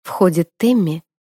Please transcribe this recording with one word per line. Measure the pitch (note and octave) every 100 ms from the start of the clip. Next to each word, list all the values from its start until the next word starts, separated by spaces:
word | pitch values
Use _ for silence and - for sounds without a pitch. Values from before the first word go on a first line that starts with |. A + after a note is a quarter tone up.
Входит | - - F#3 E3 E3 -
Тэмми, | A3+ B3 E3+ D#3+ _ _